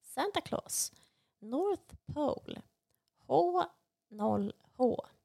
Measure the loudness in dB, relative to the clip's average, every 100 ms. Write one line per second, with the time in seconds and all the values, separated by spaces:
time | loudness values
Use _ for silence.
0 | -10 -2 0 0 -2 -4 -2 -4 -4 -6
1 | _ _ _ _ -6 -2 0 -2 _ -20
2 | -10 -2 0 0 -6 -14 -14 _ _ _
3 | _ _ _ 4 4 2 0 _ _ _
4 | _ -4 0 0 -2 -6 _ _ 2 2
5 | -6 _